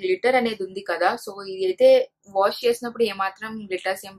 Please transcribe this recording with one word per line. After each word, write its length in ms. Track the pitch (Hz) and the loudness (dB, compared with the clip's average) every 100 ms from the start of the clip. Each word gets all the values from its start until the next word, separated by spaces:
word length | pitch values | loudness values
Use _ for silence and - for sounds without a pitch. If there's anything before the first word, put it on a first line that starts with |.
గ్లిట్టర్ 320 | 185 185 247 254 | -2 0 2 2
అనేది 220 | 233 208 185 | 0 -4 -8
ఉంది 140 | 190 - | -8 -6
కదా. 200 | 165 180 240 | 0 0 0
So 80 | - 196 196 | -6 -12 -10
ఇది 120 | 190 185 | -4 -2
అయితే 200 | 185 262 254 254 _ 202 196 | 4 6 6 4 _ -6 0
వాష్ 220 | 202 - 240 | 0 2 0
చేసినప్పుడు 380 | 240 240 233 220 | 0 -4 -2 -2
ఏమాత్రం 380 | 196 190 - 220 220 202 | 0 -6 -6 -12 -10 -8
గ్లిటర్స్ 360 | 185 190 190 | -6 -4 -6
ఏం 60 | 196 | -8